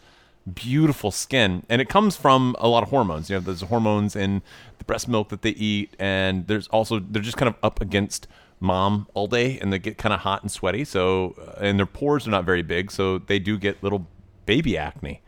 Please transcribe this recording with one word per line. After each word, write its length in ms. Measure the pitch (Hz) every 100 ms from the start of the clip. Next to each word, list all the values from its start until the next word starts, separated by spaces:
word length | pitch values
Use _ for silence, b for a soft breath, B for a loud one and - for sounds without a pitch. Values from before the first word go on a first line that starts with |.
| b b b b 95
beautiful 560 | - 117 143 156 - 104
skin, 520 | - - 131 101 90 -
and 140 | 120
it 60 | 131
comes 260 | 196 208 -
from 380 | 143 131 127 -
a 80 | 117
lot 140 | 117
of 40 | 104
hormones. 400 | 139 101 78 80
You 80 | 98
know, 40 |
there's 200 | 87 87
hormones 560 | 90 117 110 104 104 101
in 240 | 98 98 - B B B
the 60 |
breast 220 | - 113 123
milk 220 | 110 104
that 140 | 101
they 80 | 113
eat, 440 | - 107 104 101 -
and 480 | 98 95 95 95 85
there's 220 | 107 -
also, 320 | 110 110 110
they're 200 | 95 107
just 160 | 110 -
kind 120 | 127
of 60 | -
up 200 | 107 -
against 440 | 101 104 101 - - b b b
mom 500 | 92 92 98 104 101
all 140 | 98 101
day, 320 | 120 127 131
and 120 | 98
they 80 | 95
get 200 | 107 -
kinda 180 | 110 98
hot 240 | 98 98
and 100 | 101
sweaty. 360 | - 92 104 151
So, 480 | 95 92 92 90 -
uh, 220 | 78 -
and 180 | 101 98
their 60 |
pores 420 | 95 - 143 147 113
are 40 |
not 160 | 98 87
very 160 | 90
big, 280 | 82 87 98
so 280 | - 95 92
they 200 | - 101
do 200 | 92 104
get 240 | 101 98
little 240 | 98 143 90 - - - -
baby 320 | 123 160 80
acne. 420 | 71 - 73 -